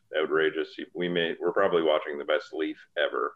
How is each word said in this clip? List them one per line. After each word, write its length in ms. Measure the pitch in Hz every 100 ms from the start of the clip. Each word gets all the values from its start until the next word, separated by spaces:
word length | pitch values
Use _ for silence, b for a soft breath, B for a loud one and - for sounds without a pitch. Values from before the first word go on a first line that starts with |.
| _ -
outrageous. 540 | 78 78 78 78 76
He, 120 | - 80
we 120 | 82 87
may, 300 | 87 82 78
we're 140 | 87
probably 300 | 101 98 85
watching 340 | 78 76 76 71
the 80 |
best 300 | 73 76 -
Leaf 240 | 78 78 76 - -
ever 380 | - 65 64